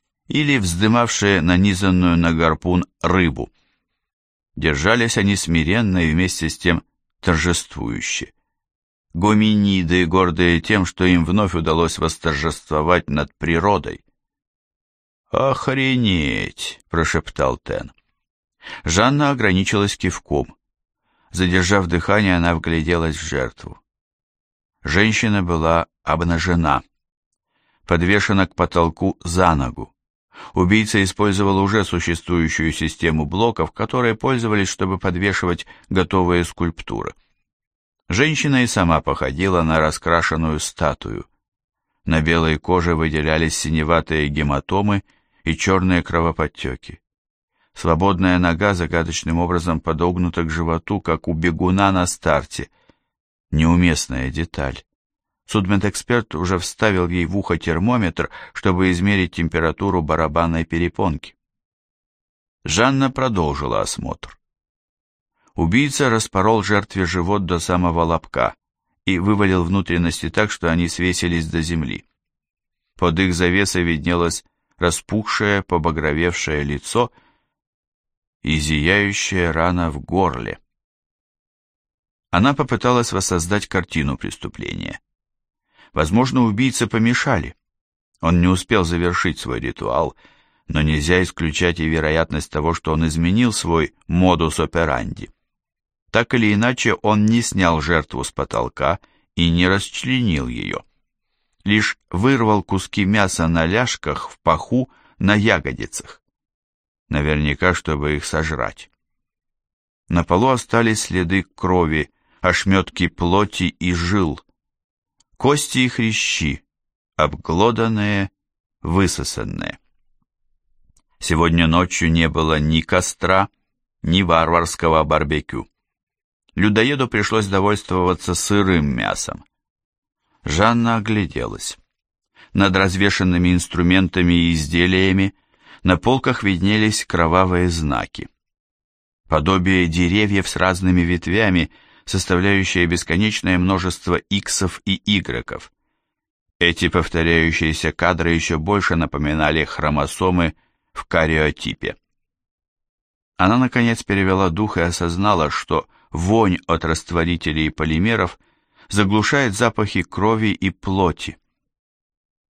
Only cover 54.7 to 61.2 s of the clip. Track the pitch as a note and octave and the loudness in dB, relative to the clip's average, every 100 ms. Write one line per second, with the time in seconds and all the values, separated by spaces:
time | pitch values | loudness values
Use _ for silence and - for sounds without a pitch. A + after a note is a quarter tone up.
54.7 | - - _ _ _ _ _ - G#2+ F#2 | -8 -16 _ _ _ _ _ -4 -2 0
55.7 | G2+ G2+ - - A#2+ G#2+ D2+ F2+ F#2 - | 0 0 -4 -2 -2 -2 -4 -2 -2 -4
56.7 | - A2 F#2 F2 F2 E2 G2 - E2+ - | -2 0 2 0 0 -2 -2 -2 -2 -2
57.7 | E2 G#2 B2 F2+ - D2 - - - G2+ | -2 0 0 0 -2 -6 -8 -16 -4 0
58.7 | F2+ F#2 F2 G2+ G2+ F2 - E2 E2 D#2+ | 2 2 2 2 2 0 -2 -2 0 -2
59.7 | D2+ G2 F2+ D#2 D#2+ D#2+ E2 E2+ E2 E2 | -2 -2 -2 0 0 0 0 0 0 -2
60.7 | E2 E2+ - F#2+ D2 | -2 -2 -2 -4 -4